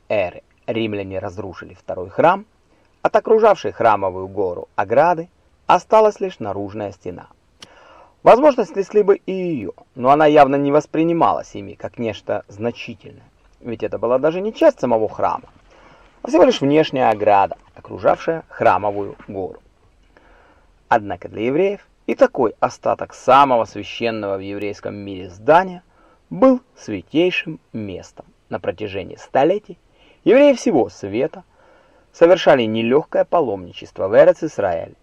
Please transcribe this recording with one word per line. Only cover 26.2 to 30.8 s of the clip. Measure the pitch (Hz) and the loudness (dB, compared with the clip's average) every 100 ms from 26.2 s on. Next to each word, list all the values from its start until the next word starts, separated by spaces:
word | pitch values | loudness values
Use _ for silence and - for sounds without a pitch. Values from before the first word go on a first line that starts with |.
| - | -12
был | 170 262 254 _ _ | 2 2 2 _ _
святейшим | - 101 - 147 180 175 - 160 _ | -10 -10 -4 -2 0 -2 -8 -12 _
местом. | 120 101 90 - - - _ - | -12 -10 -12 -16 -20 -20 _ -12
На | 110 | -8
протяжении | 104 98 107 95 90 - | -6 -6 -6 -8 -12 -16
столетий | - 131 151 202 - 180 _ _ _ _ | -6 0 0 -2 -8 -20 _ _ _ _
евреи | 160 247 294 | 2 6 6
всего | 247 247 156 | 4 2 0